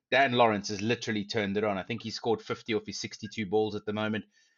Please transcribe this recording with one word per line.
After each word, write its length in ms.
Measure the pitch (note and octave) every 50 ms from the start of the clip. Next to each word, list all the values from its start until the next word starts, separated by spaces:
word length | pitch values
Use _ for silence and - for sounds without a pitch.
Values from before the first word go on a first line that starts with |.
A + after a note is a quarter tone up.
| _ _
Dan 200 | B2 C3 C#3 C3
Lawrence 380 | A#2+ B2 A#2+ A2+ G#2+ G2+ G2+ -
has 120 | G#2+ F#2+
literally 420 | G#2 A#2 A#2+ A#2 - A#2+ A2 G#2+ G2
turned 320 | - - A2+ G#2 G2 G2
it 60 | G#2
on. 160 | G#2+ G#2 G2 F#2
I 60 | F2+
think 180 | - A#2+ G#2+
he 80 | - A2+
scored 320 | - - - A#2+ A2 G#2
fifty 320 | - - A#2+ - - - A2
off 100 | G#2 -
his 160 | G#2 G2 -
sixty-two 460 | - A2+ - - A2 G2+ - A2+ G#2+
balls 300 | F2 G#2 A2 G#2+ G#2+ G2+
at 100 | G#2 -
the 60 | G#2+
moment, 320 | G#2 G#2+ G#2+ G#2+ G#2+ G#2 - _ _ _ _ _ _